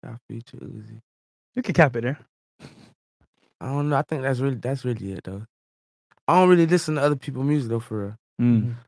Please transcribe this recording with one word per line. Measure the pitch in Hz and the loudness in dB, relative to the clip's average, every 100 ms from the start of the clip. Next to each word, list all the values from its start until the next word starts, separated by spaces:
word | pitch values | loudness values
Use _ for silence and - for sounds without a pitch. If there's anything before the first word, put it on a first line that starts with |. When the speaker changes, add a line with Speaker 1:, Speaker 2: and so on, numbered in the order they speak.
Speaker 1:
You | - | -14
got | 117 _ | -16 _
Future, | 113 117 - | -16 -14 -16
Uzi. | - 110 107 110 _ _ _ _ _ | -16 -16 -16 -20 _ _ _ _ _
Speaker 2:
You | - | -10
can | 247 | -4
cap | 170 151 120 | 4 4 4
it | |
there. | 117 143 - _ _ _ - _ - _ _ _ _ _ _ _ | -4 -6 -12 _ _ _ -20 _ -20 _ _ _ _ _ _ _
Speaker 1:
I | 110 | -6
don't | 143 147 | -4 0
know. | 143 | 0
I | |
think | 147 156 | 0 -4
that's | 131 127 | -2 -2
really, | 135 127 | -2 -2
that's | 123 135 | -4 -4
really | 127 113 98 | -4 -6 -6
it | 95 | -10
though. | - 98 113 _ _ _ _ _ _ _ - | -10 -12 -14 _ _ _ _ _ _ _ 2
I | 165 | 6
don't | 185 | 8
really | 180 165 | 6 6
listen | 175 - 151 | 2 0 0
to | |
other | 143 143 | 0 0
people's | - 131 139 | -4 -4 -2
music | 147 120 | 0 -2
though, | 113 | -4
for | 117 110 | -4 -8
real. | 101 107 _ _ | -8 -12 _ _
Speaker 3:
Mm. | 120 117 | 2 4
Speaker 2:
Mm-hmm. | 117 117 | 2 -6